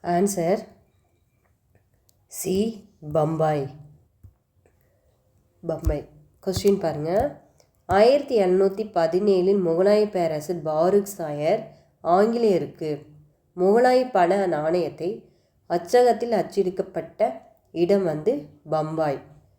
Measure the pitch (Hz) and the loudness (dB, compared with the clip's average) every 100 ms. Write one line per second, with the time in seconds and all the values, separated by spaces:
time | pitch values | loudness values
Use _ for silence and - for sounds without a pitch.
0 | - 175 202 190 165 214 - _ _ _ | 0 0 0 0 -2 -2 -4 _ _ _
1 | _ _ _ _ _ _ _ _ _ _ | _ _ _ _ _ _ _ _ _ _
2 | _ _ _ - 185 185 226 226 - _ | _ _ _ -10 -4 -2 -2 -6 -18 _
3 | 151 156 151 160 156 151 135 - - _ | -4 -2 0 0 0 -2 -6 -12 -20 _
4 | _ _ - _ _ _ _ _ _ _ | _ _ -20 _ _ _ _ _ _ _
5 | _ _ _ _ _ _ 165 156 - 147 | _ _ _ _ _ _ -10 -4 -2 -4
6 | - - _ _ - 180 202 196 170 147 | -8 -20 _ _ -6 0 2 2 -2 -4
7 | 156 190 285 - _ _ _ _ - 190 | -2 0 -2 -6 _ _ _ _ -2 4
8 | 233 285 277 240 185 185 196 196 214 180 | 6 4 2 0 2 2 2 -2 -4 -2
9 | 165 175 208 190 180 202 175 165 196 208 | 0 0 2 2 2 2 0 2 2 2
10 | 208 190 165 151 147 175 156 156 170 202 | 2 0 -2 -4 -6 -6 -4 0 2 2
11 | 196 - 160 147 151 202 - - _ _ | 0 -8 -8 -2 0 -2 -4 -20 _ _
12 | 160 180 214 233 226 175 143 - 156 147 | 0 2 2 2 2 0 -2 -8 -8 -8
13 | - - _ _ _ - 185 220 254 254 | -10 -20 _ _ _ -2 2 4 4 4
14 | 254 202 175 196 190 151 156 180 156 - | 2 0 2 2 0 -2 -2 -2 -2 -6
15 | 165 226 _ _ _ _ _ 175 - 240 | -8 -8 _ _ _ _ _ -6 2 4
16 | 247 214 240 214 175 - 185 180 185 - | 4 2 -2 -2 -2 -2 -2 -2 -8 -8
17 | 214 _ 220 330 - _ _ 165 175 202 | -12 _ -4 -4 -18 _ _ -2 2 2
18 | 180 151 156 277 - - 156 156 156 160 | 0 -2 -2 -4 -6 -20 -6 -4 -4 -2
19 | 156 135 - - _ | -2 -4 -10 -20 _